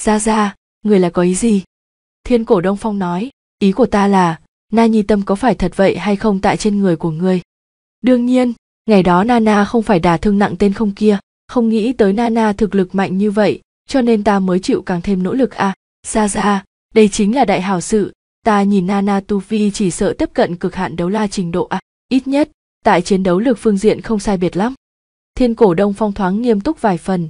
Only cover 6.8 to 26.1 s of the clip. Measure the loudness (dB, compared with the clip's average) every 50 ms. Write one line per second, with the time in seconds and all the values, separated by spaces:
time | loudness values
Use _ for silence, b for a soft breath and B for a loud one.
6.8 | 0 0 0 0 -2 -6 -4 -2 -2 0 0 -2 -4 _ _ _ _ _ _ _
7.8 | _ _ _ _ 0 2 2 2 2 2 2 2 0 0 -2 _ _ _ _ _
8.8 | -2 2 2 4 4 4 4 2 2 2 2 2 2 2 2 2 2 0 0 -2
9.8 | 0 2 0 2 2 2 0 2 0 0 0 2 0 0 0 0 0 0 0 0
10.8 | -4 -4 -2 0 0 2 0 0 -2 _ _ _ _ -6 -2 -2 0 0 0 0
11.8 | 0 -2 0 2 2 2 2 0 0 0 0 0 0 0 0 0 -2 -2 0 0
12.8 | -2 0 -2 -4 -2 -2 -2 -2 0 0 2 2 2 0 0 -2 _ _ _ _
13.8 | _ -4 -2 0 2 2 2 2 2 2 0 2 2 0 0 0 0 -2 -2 -2
14.8 | -2 -4 -6 -4 -2 -2 -2 -2 -2 -2 -2 0 -2 -2 -2 -2 -4 -4 -4 _
15.8 | _ _ _ _ -12 -6 -2 -2 0 0 0 0 0 0 0 -2 -4 _ _ _
16.8 | _ _ 2 4 4 4 2 0 0 0 2 0 2 0 0 -2 -2 -2 -4 -4
17.8 | -4 -2 -2 -2 -2 -2 -6 _ _ _ _ _ -2 0 2 2 2 2 2 2
18.8 | 0 0 0 0 0 0 0 -2 -2 -2 -4 -4 -4 -4 -2 0 0 0 0 -2
19.8 | -2 -2 -2 -2 -2 -2 -2 -2 -4 -4 0 0 0 0 -2 -4 -6 -6 -4 -4
20.8 | -8 -6 -6 -4 -4 -4 -2 -2 -4 -4 -4 -4 -6 -4 -2 -4 -4 -4 -6 -8
21.8 | -8 _ _ _ _ -2 -2 -2 -2 0 0 0 0 -2 _ _ _ _ _ _
22.8 | 0 2 2 2 2 0 0 0 2 2 0 2 2 0 0 0 0 0 0 2
23.8 | 2 0 0 0 -2 -6 -4 -4 -2 -2 -2 -2 -2 -2 -2 -2 -4 -4 -6 -10
24.8 | _ _ _ _ _ _ _ _ _ _ -4 0 0 0 2 2 2 2 4 2
25.8 | 0 -2 0 -2 -4 -4